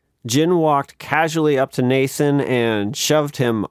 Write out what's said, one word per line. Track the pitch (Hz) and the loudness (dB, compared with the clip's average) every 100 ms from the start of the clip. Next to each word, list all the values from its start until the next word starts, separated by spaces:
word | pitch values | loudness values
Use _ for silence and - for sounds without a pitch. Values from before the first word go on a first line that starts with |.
| _ _ 120 | _ _ -4
Jin | 127 165 180 | 0 2 2
walked | 156 143 - - | 2 0 -2 -10
casually | - 147 165 160 151 139 | -4 0 0 0 0 2
up | 135 | 0
to | - | 0
Nathan | 127 135 135 - 147 143 | 0 2 0 0 0 0
and | 131 123 117 107 101 - | 0 0 0 0 -2 -4
shoved | - 151 147 - | 0 0 0 -2
him | 123 113 95 | -2 -2 -4